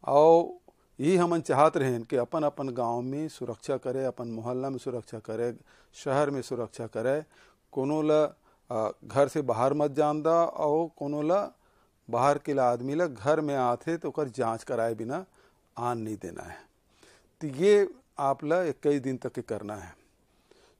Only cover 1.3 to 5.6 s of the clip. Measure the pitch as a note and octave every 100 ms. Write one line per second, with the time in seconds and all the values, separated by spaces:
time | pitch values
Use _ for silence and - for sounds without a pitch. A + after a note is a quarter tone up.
1.3 | E3+ - C3+ D#3 D#3+ C3+ A#2+ A2+ C3+ A#2+
2.3 | E3 D3 - C#3 B2 A#2 A#2 B2+ C#3 D#3
3.3 | - A#2+ A2 - C3+ C3 B2+ C3 - A#2+
4.3 | A2+ A2+ B2+ C3+ C3 - A#2+ - A2+ A2
5.3 | A2 A#2 A2+